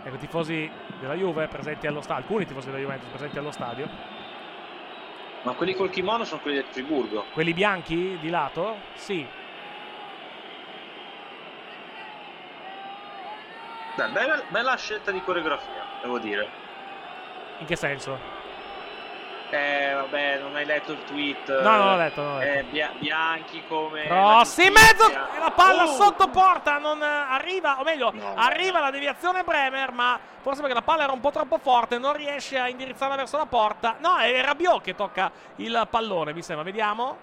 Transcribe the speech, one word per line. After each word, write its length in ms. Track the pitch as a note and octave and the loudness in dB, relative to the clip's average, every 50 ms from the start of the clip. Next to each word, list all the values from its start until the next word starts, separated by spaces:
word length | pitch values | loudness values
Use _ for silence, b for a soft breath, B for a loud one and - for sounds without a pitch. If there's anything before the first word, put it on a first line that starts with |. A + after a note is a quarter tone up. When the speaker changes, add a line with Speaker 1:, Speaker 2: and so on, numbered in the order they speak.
| - | -12
Speaker 1:
Ecco, 120 | C#3 B2+ | -12 -10
tifosi 520 | C3 C#3+ C#3+ - E3 E3 D#3 E3 D#3+ D#3 D#3 - - - - - - | -10 -10 -6 -4 -4 -4 -2 -4 -4 -4 -6 -10 -14 -14 -14 -12 -10
della 140 | C3 C3 D3 | -8 -6 -4
Juve 320 | F3 F#3+ F#3 D#3+ D#3+ D#3 | -2 -2 -2 0 -2 -4
presenti 400 | D3+ - C#3+ - D3+ D3+ D3 - | -4 -6 -8 -8 -8 -8 -4 -4
allo 140 | D3+ D3 D3 | -4 -4 -4
sta-, 160 | C#3 - E3 | -6 -4 -6
alcuni 280 | C3 C3 - G3 A3 F3+ | -6 -4 -2 -2 -2 -2
tifosi 220 | - C3+ C3+ B2+ | -2 -6 -10 -10
della 140 | C3 C3+ C3+ | -8 -6 -6
Juventus 280 | C#3 C#3 C3+ C3 A#2+ A#2+ | -4 -6 -6 -8 -10 -12
presenti 300 | B2 - C#3+ D3 D3+ D3 | -12 -10 -10 -8 -8 -6
allo 140 | C#3+ D3+ | -6 -6
stadio. 360 | C#3+ - C#3 A#2+ A#2 B2 D3 - - - - - - - - - - - - - - - - - - - - - - - - - - - - - - - | -8 -8 -8 -8 -6 -8 -8 -10 -10 -14 -14 -14 -14 -14 -14 -14 -14 -14 -14 -14 -14 -14 -16 -16 -16 -16 -16 -16 -16 -16 -16 -16 -16 -16 -16 -16 -14 -8
Speaker 2:
Ma 100 | - B2 | -8 -8
quelli 220 | B2+ C3+ E3 F#3 F#3 | -4 -2 -2 -2 0
col 160 | F#3 G3 F3+ | -2 -2 -2
kimono 340 | - F#3+ F3+ G3 A3 A#3+ A3 | -2 -4 -2 0 0 -2 -2
sono 160 | - D#3 D3 | -4 -8 -8
quelli 160 | - D3 C#3+ | -4 -4 -2
del 100 | C#3 C3 - | -2 -4 -4
Friburgo. 580 | - C3 B2+ D3 D#3 C3+ A2+ G#2+ G#2 G#2+ G2+ - | -8 -10 -4 -2 0 0 0 -2 -4 -6 -6 -6
Speaker 1:
Quelli 200 | - D#3 D#3+ E3+ | -4 -2 0 0
bianchi 640 | E3+ E3+ G3 G#3 G3 F3+ - - E3 E3+ F3+ F#3+ F#3+ E3+ | 2 2 2 2 2 -2 -4 -4 -2 -2 -2 -2 -4 -6
di 80 | D3+ D#3+ | -6 -4
lato? 500 | F3 E3+ D3 C3 - D#3+ F3+ G#3+ A3+ G3+ - - - | -2 -2 -2 -2 -4 -4 -4 -4 -6 -8 -12 -16 -16
Sì. 300 | - - - G3+ E3+ C3+ A#2+ - - - - - - - - - - - - - - - - - - - - - - - - - - - - - - - - - - - - - - - - - - - - F#4+ - - - - - - - - A5 - - - - - - F#5+ F#5 F5+ - - - F#5+ F#5+ G5 F#5+ G5 G5 G5+ G5+ G5+ G5+ G5+ G5+ F#5 G#5 G#5+ G#5+ A5 A5+ A5 - - - - - - - - | -16 -8 -6 -6 -6 -6 -8 -12 -16 -16 -16 -16 -16 -16 -16 -16 -14 -16 -16 -14 -14 -14 -16 -16 -16 -16 -16 -16 -16 -16 -16 -16 -16 -16 -16 -16 -16 -16 -16 -16 -16 -16 -16 -16 -16 -18 -18 -18 -18 -18 -18 -18 -18 -18 -16 -16 -16 -16 -16 -16 -16 -14 -14 -16 -16 -16 -16 -16 -18 -18 -18 -18 -16 -16 -14 -14 -12 -12 -12 -12 -14 -14 -14 -14 -12 -12 -12 -12 -12 -14 -16 -16 -16 -14 -14 -12 -12 -12 -10 -6
Speaker 2:
Beh, 120 | - B2+ A2 | -6 -4 -2
bella, 320 | C3 G3 A#3+ C#4+ D#4 C#4+ - - | -2 -2 0 0 0 -2 -4 -4
bella 280 | E3+ G#3+ A#3 C4 B3+ | -4 -2 0 0 -2
scelta 340 | - - - G#3+ G#3 - - | -2 -4 -8 -8 -6 -4 -4
di 100 | F#3+ F#3+ | -4 -4
coreografia, 600 | F#3 - F3+ F3 D#3+ D#3+ C#3+ - - - - - - - - - | -4 -2 -2 -2 0 -2 -4 -4 -6 -12 -12 -12 -12 -12 -12 -10
devo 180 | - B2 B2 A#2+ | -6 -4 -4 -4
dire. 300 | A2 G#2 G2+ G#2 G#2+ - - - - - - - - - - - - - - - - - - - - - - - | -2 -2 -2 -2 -4 -4 -8 -16 -16 -16 -16 -16 -14 -14 -14 -14 -14 -14 -14 -14 -14 -14 -14 -14 -14 -14 -14 -14
Speaker 1:
In 80 | E3 | -6
che 100 | D3 E3+ | -6 -4
senso? 640 | - - C#3+ C#3+ C3+ - C3+ C3+ B2+ - - - - - - - - - - - - - - - - - - - - - - - - - - | -2 -2 -4 -4 -4 -6 -8 -8 -8 -8 -12 -12 -12 -12 -14 -14 -14 -14 -14 -12 -12 -12 -12 -14 -14 -14 -14 -14 -14 -14 -12 -12 -12 -8 -4
Speaker 2:
Eh, 420 | - D3 C#3+ C#3+ C#3+ C#3+ C#3 C#3 | -2 -2 0 0 0 0 0 0
vabbè, 460 | C#3 C#3 C#3 C3+ D3 C#3+ C#3+ C#3+ C#3 C#3 | 0 -2 -2 -2 -2 0 0 0 0 -2
non 160 | C#3 C#3 C#3+ | -4 -6 -4
hai 80 | D3 D3 | -4 -2
letto 280 | D3 D3+ D3 D3 D#3 | 0 0 0 0 -4
il 120 | D#3 B2+ A2 | -8 -8 -8
tweet? 560 | - C#3+ D3 D3 C#3+ C3+ - - - C3+ C3+ | -8 -6 -4 -2 -2 -4 -6 -4 0 0 4
Speaker 1:
No, 160 | C3+ G#3+ A3 | 6 6 6
non 100 | G#3+ G3 G3 | 6 6 6
l'ho 60 | F#3+ F3+ | 4 4
letto, 240 | E3 D3+ - D3+ | 2 0 0 -2
non 100 | C#3+ D3 | -4 -2
l'ho 60 | C#3+ C3+ | -2 -2
letto. 200 | C3 C#3+ C#3+ C#3 | 0 0 0 0
Speaker 2:
Eh, 40 | C#3 D3 | -2 -2
bia-, 220 | D3 D3+ D3+ D3 - - | -2 -2 -2 -2 -4 -6
bianchi 640 | D3 D3+ D#3 D#3+ D#3+ E3 E3 D#3+ D#3 - - E3 - - | -4 -2 -2 0 0 -2 -2 -4 -6 -12 -12 -14 -8 -4
come 360 | D#3+ D#3 D#3 D#3 D#3 D#3 D3+ | -4 -2 -2 -4 -6 -6 -2
Speaker 1:
Cross 520 | D3+ E3+ F#3 G3 G#3 A3 A#3 A#3 - - | 2 4 6 8 10 10 10 8 8 6
Speaker 2:
la 80 | - F4+ | 6 6
Speaker 1:
in 80 | G4 | 10
mezzo! 240 | G4+ A4 A4 A4 A4 | 12 12 12 12 12
Speaker 2:
giustizia. 400 | A4 A4 G#4+ - C4+ C4+ - - | 10 8 6 6 4 -4 -4 -2
Speaker 1:
E 20 | D4 | 0
la 100 | E4 D#4+ | 0 2
palla 320 | - - F4+ F#4+ F#4 F4 F4 | 8 10 10 10 10 8 6
Speaker 2:
Oh! 20 | D#4+ | 4
Speaker 1:
sotto 400 | C#4+ B3+ G4+ G4+ G4+ - F#4+ F4+ | 6 8 6 6 8 6 2 4
porta, 500 | C4 F#4 F#4 F#4+ F4 D4+ - D4 C#4+ C#4+ | 6 6 8 8 6 6 2 0 0 2
non, 240 | D4 D4+ D4+ D4+ | 0 -2 0 0
eh, 20 | D4+ | 0
arriva, 720 | D4 D4 D4 C#4+ C4 C4 C4+ D4+ F4 F#4+ F#4+ E4 D4 C#4 C4 | 0 0 0 0 0 0 -2 0 -2 -2 0 2 2 2 2
o 60 | C#4 | 2
meglio, 260 | D#4 E4 C#4+ A#3+ A3 - | 0 0 2 0 0 0
Speaker 2:
No. 180 | G#3+ G#3 G3+ G3 | -2 -8 -6 2
Speaker 1:
arriva 460 | G3 A3+ C4 D4 E4 F4+ F#4+ F#4 E4+ | 4 4 4 4 2 0 2 2 2
la 100 | D4 C4+ | 2 2
deviazione 520 | C4+ C#4 C#4+ C#4+ C4 - - F4 F#4 F#4 | -2 -2 -4 -4 -4 0 0 0 0 0
Bremer, 500 | F4 E4+ E4 D4 C#4 C4 C4 C4+ C4+ C4 | 0 2 2 2 2 2 0 -2 -4 -4
ma 260 | A#3+ B3 A#3+ B3 B3 A#3 B B B B | -2 0 2 2 2 0 B B B B
forse 200 | - C4 C#4 C#4 | -4 -4 -4 -2
perché 120 | D4 C#4 B3 | -2 0 0
la 60 | A#3+ | 0
palla 200 | A#3 - D#4+ D#4+ | 2 2 2 2
era 100 | D4 C4+ | 2 0
un 80 | C4+ B3+ | 0 0
po' 100 | A3 C#4+ | 0 0
troppo 280 | C#4+ D#4 D4+ B3+ E4 D#4 | 0 0 0 0 0 0
forte, 400 | - C#4 B3 A#3+ A3+ A3+ A#3+ A#3+ | 4 4 4 4 4 2 -2 -2
non 160 | B3+ C#4 D4 | 0 -2 -2
riesce 440 | D4 D4 C#4+ C#4+ C4+ - - C4+ C4 | -2 -4 -4 -6 -6 -6 -4 -2 -2
a 80 | B3 B3 | -2 -2
indirizzarla 460 | B3 B3 C4 C4 A#3+ - C4+ C#4 C#4 | -4 -6 -10 -12 -6 -4 -2 -2 -2
verso 220 | C4+ C4+ C4 - | -2 -4 -2 -2
la 80 | D4 D#4 | -2 -2
porta. 520 | - B3+ A#3 G#3+ G#3+ G#3 - - E3+ - - | 2 2 4 4 4 2 0 -2 -2 -2 2
No, 160 | D4 E4+ F#4 | 2 4 4
è 260 | D#4 A#3 A#3 B3+ B3+ | 6 4 4 4 4
Rabiot 380 | C4 C#4 D4 C#4+ E4+ F4+ D#4 A3 | 4 2 2 4 4 4 4 4
che 120 | - F#3+ F3+ | 2 -6 -4
tocca 360 | - G#3 F#3+ - F#3 F#3+ E3+ B B B B B | -4 -4 -4 0 0 0 0 B B B B B
il 300 | - G3+ A3+ A3+ A#3 A3 A3 | -10 -6 0 0 0 0 2
pallone, 420 | - A3+ A3+ A3 F#3+ E3+ D#3 D3+ | 2 0 0 2 0 -2 -2 -2
mi 80 | D3 E3+ | -4 -8
sembra, 240 | D#3+ - E3+ D3+ D#3 | -8 -8 -6 -6 -6
vediamo. 540 | F#3 F#3+ A3 A3 G#3 G#3 A3+ A#3+ C4+ D#4 - | -6 -2 0 0 0 0 -2 -4 -6 -6 -10